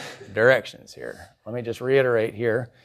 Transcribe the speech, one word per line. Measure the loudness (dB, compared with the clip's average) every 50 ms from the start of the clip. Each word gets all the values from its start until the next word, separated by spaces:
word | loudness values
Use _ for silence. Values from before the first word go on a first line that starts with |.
| -16 -16 -16 -18 -20 -8 -2
directions | 2 4 4 4 4 0 -6 -14 -20 -20 -20 -20
here. | -16 -14 -14 -14 -16 -20 -20 _ _ _
Let | -12 -10
me | -8 -8
just | -8 -8 -6
reiterate | -2 2 2 4 4 4 2 2 0 0 -2
here. | -4 -2 0 0 -2 -2 -6 _ _ _